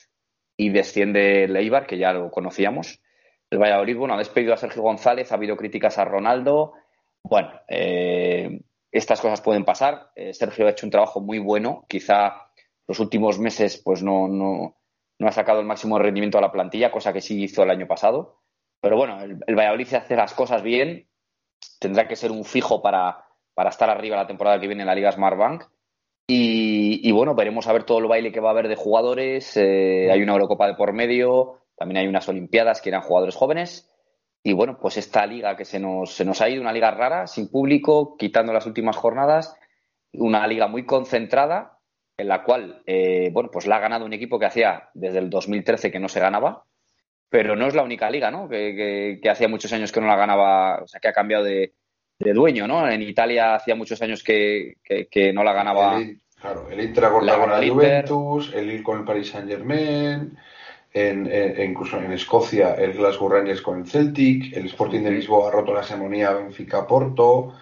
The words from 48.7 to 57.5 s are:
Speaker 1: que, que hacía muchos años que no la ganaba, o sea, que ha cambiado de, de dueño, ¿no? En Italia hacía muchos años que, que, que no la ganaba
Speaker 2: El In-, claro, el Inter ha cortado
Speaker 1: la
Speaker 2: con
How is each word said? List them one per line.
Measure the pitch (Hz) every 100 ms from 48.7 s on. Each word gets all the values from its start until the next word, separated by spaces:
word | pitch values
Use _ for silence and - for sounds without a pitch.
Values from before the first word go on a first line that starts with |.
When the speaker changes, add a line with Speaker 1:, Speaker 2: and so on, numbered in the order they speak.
| 98
Speaker 1:
que, | 104 101 104 95
que | 107
hacía | 104 110
muchos | 107 104
años | 110 104
que | 113
no | 107
la |
ganaba, | 98 104 101 98 95 95 -
o | 87
sea, | -
que | 110
ha |
cambiado | 104 104 107
de, | 101 98 95 _ _ _ _ -
de | 104
dueño, | 107 160 120 104
¿no? | 165 143
En | 110
Italia | 104 104 117 117 113 110
hacía | -
muchos | 113 110 113
años | 113 107
que, | - 107 104 104 65 -
que, | - 98 98
que | 104 98
no | 98
la | 104
ganaba | 101 104 101 101 98
Speaker 2:
El | 107
In-, | 107 _ _
claro, | 98 98 92
el | 98
Inter | 113 113 110
ha |
cortado | 110 101 104
Speaker 1:
la |
Speaker 2:
con | 104